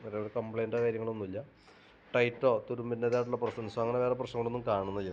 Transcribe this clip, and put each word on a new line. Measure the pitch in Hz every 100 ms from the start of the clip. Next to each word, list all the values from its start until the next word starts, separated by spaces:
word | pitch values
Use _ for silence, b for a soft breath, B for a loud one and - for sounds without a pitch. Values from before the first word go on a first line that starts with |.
നിലവിൽ | 110 104 107 120
കംപ്ലയിന്റോ | 110 110 113 117 117
കാര്യങ്ങളൊന്നുമില്ല. | 110 113 110 98 95 139 - b b b b -
ടൈറ്റോ | 127 120 120 131 113 -
തുരുമ്പിൻ്റേതായിട്ടുള്ള | 120 117 117 120 123 120 120
പ്രസൻസോ | 117 104 110 120
അങ്ങനെ | 117 123
വേറെ | 123 123
പ്രശ്നങ്ങളൊന്നും | 120 120 117 120 113
കാണുന്നില്ല | 101 95 98 98